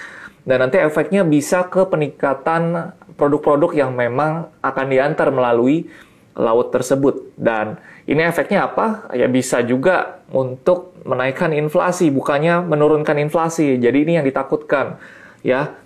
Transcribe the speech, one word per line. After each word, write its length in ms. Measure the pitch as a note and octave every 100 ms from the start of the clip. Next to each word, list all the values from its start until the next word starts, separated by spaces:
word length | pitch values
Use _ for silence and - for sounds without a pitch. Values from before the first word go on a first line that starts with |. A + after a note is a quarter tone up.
| - - - _ -
Dan 160 | B2+
nanti 160 | C3 F#3
efeknya 480 | D#3 D#3+ D3+ G3 F3
bisa 400 | D3+ C#3 F#3 F3+
ke 160 | F3+
peningkatan 1120 | F#3 D#3 D3 - C#3+ C3+ - E3 E3+ E3+ - - - -
produk-produk 560 | C#3+ D3 D3+ D3 D#3+ D3+
yang 160 | C3
memang 560 | B2 A#2+ B2 D#3 D#3+ D#3+ _
akan 220 | C3 C3 C3+
diantar 480 | C3 C#3+ D#3+ D#3+ C3
melalui 480 | B2 A#2 B2+ D#3+ E3+ - - _ _
laut 400 | - A#2 A#2 B2
tersebut. 640 | B2+ - C#3 C#3 - - -
Dan 400 | A#2 A2 G#2+ - - - -
ini 160 | C#3+
efeknya 480 | E3+ E3+ F#3 G3 D#3+
apa? 400 | - A3 G#3 -
Ya 160 | B2 B2
bisa 320 | B2+ B2 C3 A#2+
juga 560 | B2+ E3 F3+ - - -
untuk 640 | - C3 B2+ - F3 - -
menaikkan 480 | - B2+ C3 C3 E3+
inflasi, 560 | D3+ D3+ F3 F3 F3 E3+
bukannya 560 | C3+ - D3 E3 F3
menurunkan 560 | F3+ D3+ D3+ D3+ D3+ D3
inflasi. 560 | D3 E3 E3 E3 D3 B2+
Jadi 320 | A#2+ C3+ D3+
ini 80 | E3+
yang 80 |
ditakutkan. 720 | C#3 C3+ C3 D3+ - C#3+ A#2+ - - - - -
Ya, 400 | - B2+ D3 -